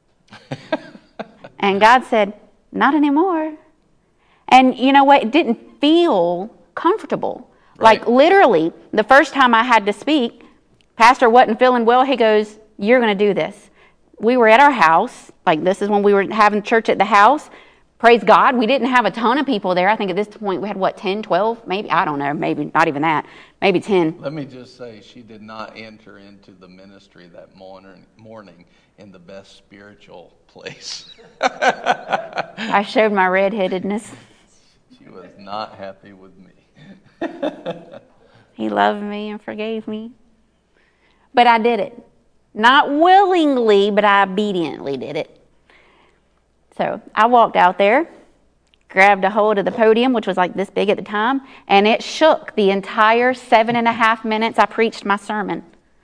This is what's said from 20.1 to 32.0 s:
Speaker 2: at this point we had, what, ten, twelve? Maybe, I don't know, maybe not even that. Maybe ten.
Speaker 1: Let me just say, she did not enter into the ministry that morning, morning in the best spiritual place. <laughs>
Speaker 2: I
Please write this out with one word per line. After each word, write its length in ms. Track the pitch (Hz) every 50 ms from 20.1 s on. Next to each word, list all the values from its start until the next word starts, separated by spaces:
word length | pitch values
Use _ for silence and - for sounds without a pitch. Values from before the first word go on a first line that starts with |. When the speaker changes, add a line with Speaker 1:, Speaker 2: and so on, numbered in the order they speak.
Speaker 2:
at 60 | 175
this 120 | 180 208 208
point 320 | - - 214 196 185 143
we 80 | 190 208
had, 80 | 202
what, 220 | 196 185 165 - -
ten, 240 | - 190 190 214
twelve? 440 | 214 - 175 175 202 226 233 233 -
Maybe, 240 | - 180 202 214 -
I 140 | - 165 185
don't 140 | 160 147 143
know, 160 | 143 143 147
maybe 360 | 147 156 156 160 143 147 - -
not 140 | 151 165 165
even 120 | 139 143
that. 220 | 151 165 156 143 - - - - - _ _ -
Maybe 180 | - 196 185 170
ten. 340 | - - 208 180 170 160 165 -
Speaker 1:
Let 140 | 160 139 147
me 100 | 156 139
just 320 | 131 123 127 123 117 _
say, 240 | - 123 120 110 104
she 200 | 98 - - 123
did 180 | 117 107 113 104
not 320 | 104 107 110 110 107 - -
enter 420 | 107 110 110 110 107 _ 101 101 101
into 320 | 98 101 101 98 98 _
the 180 | 101 90 92 92
ministry 580 | 92 92 95 101 98 98 _ _ _ - 87 87
that 280 | 85 98 82 - _
morning, 480 | 95 95 92 95 95 95 95 92 90 90 _ _ _
morning 480 | 110 110 113 110 101 95 85 85 87 _ _ _ _ _ _ _
in 120 | 98 101
the 60 | 92 92
best 380 | 87 92 98 98 98 _ _
spiritual 800 | _ _ _ 101 101 101 104 101 101 _ 92 90 90 87 _ _ _ _
place. 600 | _ _ - - - 147 - - - - - - - - _ -
<laughs> 160 | - _ -
Speaker 2:
I 1400 | - - - - - - - - - - 240 -